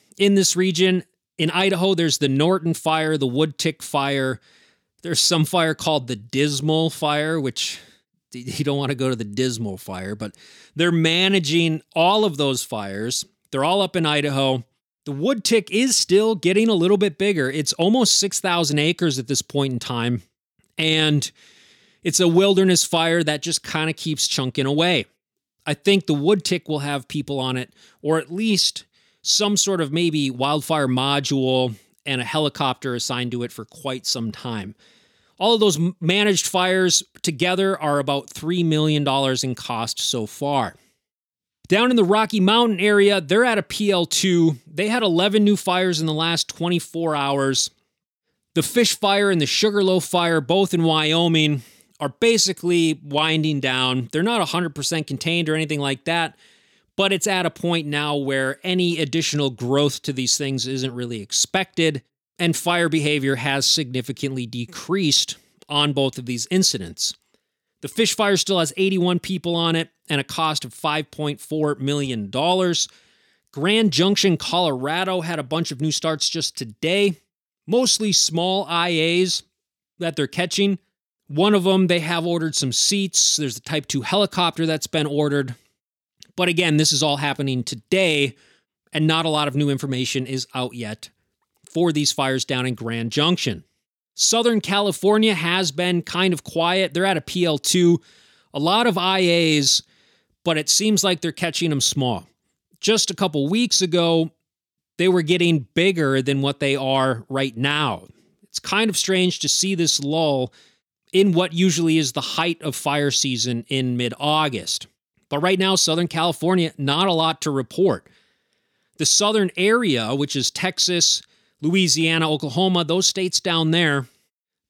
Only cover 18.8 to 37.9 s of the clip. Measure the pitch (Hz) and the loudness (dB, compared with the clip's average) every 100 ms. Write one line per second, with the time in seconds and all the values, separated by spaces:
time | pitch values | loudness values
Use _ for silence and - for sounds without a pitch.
18.8 | 151 175 175 131 120 135 - 143 139 123 | 0 0 0 -2 -2 -4 -2 -2 -2 -4
19.8 | - 120 117 120 - _ _ _ _ - | -4 -2 -2 -2 -6 _ _ _ _ -4
20.8 | 160 156 156 147 - - - _ _ _ | 0 2 2 2 -2 -10 -20 _ _ _
21.8 | _ _ - - 175 170 196 190 190 175 | _ _ -2 2 4 4 4 4 4 4
22.8 | - 165 165 170 156 151 170 160 - 160 | 2 2 2 2 0 -2 -4 -6 -4 -4
23.8 | 156 156 165 147 - - 127 143 135 143 | -2 -4 -6 -4 -2 -2 -4 -2 0 2
24.8 | 175 160 - _ _ _ _ _ - 147 | 2 0 -2 _ _ _ _ _ -6 -2
25.8 | - 196 - 147 151 208 - 180 - 151 | 2 2 2 0 2 0 0 -4 -4 -6
26.8 | 143 143 - 147 139 139 127 127 127 _ | -4 -6 -6 -8 -6 -6 -4 -4 -8 _
27.8 | - _ 143 160 135 180 220 196 - - | -20 _ -2 -2 -2 -4 0 0 0 -4
28.8 | - _ _ _ - - 208 208 196 185 | -14 _ _ _ -2 0 0 0 0 0
29.8 | 147 160 170 151 135 123 139 151 - 156 | -2 0 0 0 -2 -2 -2 -2 0 0
30.8 | 135 127 135 143 135 139 131 131 127 104 | 0 0 0 0 0 0 2 2 0 -4
31.8 | _ _ 147 131 120 156 151 - 135 123 | _ _ -6 -6 -4 -2 -2 -2 -4 -4
32.8 | 135 120 - 123 123 120 120 - 107 - | -6 -6 -6 -6 -6 -6 -8 -10 -18 -12
33.8 | 135 131 - - 113 - 127 113 98 - | -10 -8 -6 -4 -4 -6 -8 -8 -10 -16
34.8 | _ _ _ _ _ - 202 226 208 151 | _ _ _ _ _ -4 0 2 2 2
35.8 | 170 - 165 196 208 185 - 185 185 185 | -2 -2 0 2 2 2 0 0 2 2
36.8 | 185 - - - - 139 180 185 196 190 | 2 0 -2 -8 -6 -2 -2 0 0 -2
37.8 | 151 | -2